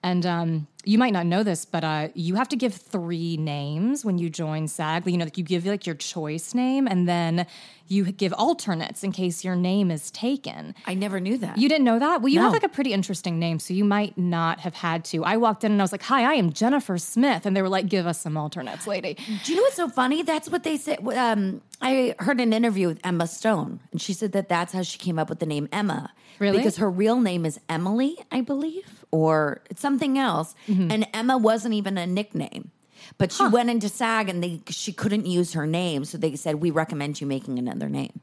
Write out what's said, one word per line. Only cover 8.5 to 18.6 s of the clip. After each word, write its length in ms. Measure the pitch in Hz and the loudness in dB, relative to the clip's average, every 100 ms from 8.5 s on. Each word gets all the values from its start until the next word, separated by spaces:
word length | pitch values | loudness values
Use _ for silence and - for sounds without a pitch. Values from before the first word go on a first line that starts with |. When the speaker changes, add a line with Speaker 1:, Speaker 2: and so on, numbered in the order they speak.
| 339 - 165 - - | 0 -2 -4 -4 -6
Speaker 1:
in 80 | 196 | -6
case 320 | 190 180 170 | -2 -2 -2
your 120 | 185 180 | -2 0
name 360 | 180 196 190 | 2 2 2
is 180 | 156 - | 0 -6
taken. 640 | - 240 277 - - 78 - - | -6 -2 -2 -6 -12 -14 -12 -6
Speaker 2:
I 60 | 185 | -4
never 240 | 202 190 | -2 -2
knew 180 | 185 247 | -2 -2
that. 180 | 202 - | -2 2
Speaker 1:
You 100 | 269 | 4
didn't 160 | 311 254 | 6 6
know 140 | 226 | 4
that? 220 | 285 339 | 4 2
Well, 80 | 247 | 4
you 100 | 302 | 6
have, 100 | - | 6
Speaker 2:
No. 20 | |
Speaker 1:
like, 100 | 453 | 4
a 60 | - | 2
pretty 240 | - 269 | 0 0
interesting 440 | 196 180 180 185 165 | 0 0 -4 -2 -2
name, 220 | 170 160 | 0 -2
so 140 | - 185 | -2 0
you 80 | 202 | 2
might 320 | 202 208 - | 2 0 -2
not 440 | 180 170 165 - | 0 2 0 0
have 140 | 185 - | -6 -4
had 280 | 175 165 165 | -2 -2 -2
to. 180 | 165 | -2
I 140 | 156 220 | 2 4
walked 260 | 233 214 | 2 2
in 80 | 220 | 2
and 100 | 208 | 2
I 20 | |
was 80 | 190 | 2
like, 100 | 196 | 0
"Hi, 200 | - 269 | 0 2
I 100 | 240 302 | 4 4
am 160 | 175 | 2
Jennifer 440 | 143 220 285 - 175 | 2 2 2 0 -4
Smith." 480 | - 226 277 170 202 | -2 2 2 2 0
And 100 | 196 | 0
they 60 | |
were 80 | 190 | 2
like, 180 | 190 185 | 0 2
"Give 200 | 196 170 | 0 0
us 120 | 160 | -2
some 180 | 165 156 | -4 -4
alternates, 500 | 151 175 | -4 -6